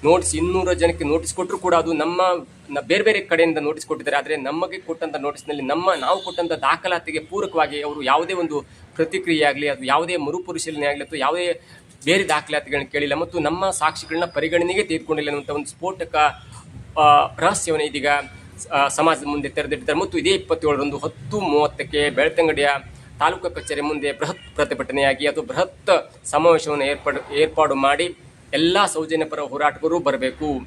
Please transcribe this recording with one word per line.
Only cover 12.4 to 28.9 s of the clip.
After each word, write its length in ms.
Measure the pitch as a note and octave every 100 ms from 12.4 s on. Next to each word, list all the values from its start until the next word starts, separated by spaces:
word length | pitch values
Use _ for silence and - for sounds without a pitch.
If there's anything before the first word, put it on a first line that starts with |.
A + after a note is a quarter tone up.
| D3+ D3 C#3 C#3+ C3+
ಕೇಳಿಲ್ಲ 280 | D3 D3
ಮತ್ತು 240 | C#3+ E3 E3+
ನಮ್ಮ 320 | D3 E3+ F#3+
ಸಾಕ್ಷಿಗಳನ್ನ 540 | - D#3 D#3+ - D#3+
ಪರಿಗಣನೆಗೆ 600 | E3+ D3 D#3 F3 F3 F#3+
ತೆಗೆದುಕೊಂಡಿಲ್ಲ 460 | G#3 D#3+ D#3+ D3+ D3
ಅನ್ನುವಂಥ 200 | C#3+ C#3
ಒಂದು 160 | D3 C#3
ಸ್ಫೋಟಕ, 500 | - F3 F#3+ E3 D#3 D3 - - - - - - -
ಆ, 360 | D3+ D3 C#3+ -
ರಹಸ್ಯವನ್ನು 480 | E3 G3+ - D#3 D3+
ಇದೀಗ, 200 | C#3+ C#3 C#3+ D#3 - - - -
ಆ, 160 | C#3+ C#3
ಸಮಾಜದ 360 | C#3+ D#3+ D#3 D3
ಮುಂದೆ 220 | D3 C#3
ತೆರೆದಿಟ್ಟಿದ್ದಾರೆ. 500 | - C#3+ C#3+ B2+ D3+
ಮತ್ತು 200 | F#3 E3+
ಇದೇ 120 | D3+
ಇಪ್ಪತ್ತೇಳರಂದು 680 | F#3+ F#3+ D#3+ D3+ C#3+ C#3+ C#3+
ಹತ್ತು 420 | D#3 - - G#3
ಮೂವತ್ತಕ್ಕೆ 680 | D3 D3 D3 - C3 D3 D3
ಬೆಳ್ತಂಗಡಿಯ 580 | B2+ D#3 D#3+ E3 C#3+ C#3+ C#3 - - - -
ತಾಲೂಕು 320 | D3+ F#3 F3+
ಕಚೇರಿ 300 | D#3+ - C#3+
ಮುಂದೆ 320 | D3 D3+ C#3+
ಬೃಹತ್ 420 | C#3 D3+ F3 -
ಪ್ರತಿಭಟನೆಯಾಗಿ 720 | - D3 B2+ B2+ C3+ C#3 C3 D3
ಅಥವಾ 180 | D3
ಬೃಹತ್ 680 | A#2+ C3 F#3 - - E3+ - -
ಸಮಾವೇಶವನ್ನು 600 | - D3 E3 D#3+ D#3 D3
ಏರ್ಪಾಡು, 500 | C#3 C#3+ D3 C3 -
ಏರ್ಪಾಡು 400 | C#3+ D#3 D#3 D3+
ಮಾಡಿ 420 | C#3 C#3 D3 F3 - - - -
ಎಲ್ಲ 320 | C#3 E3 F#3+
ಸೌಜನ್ಯ 380 | G3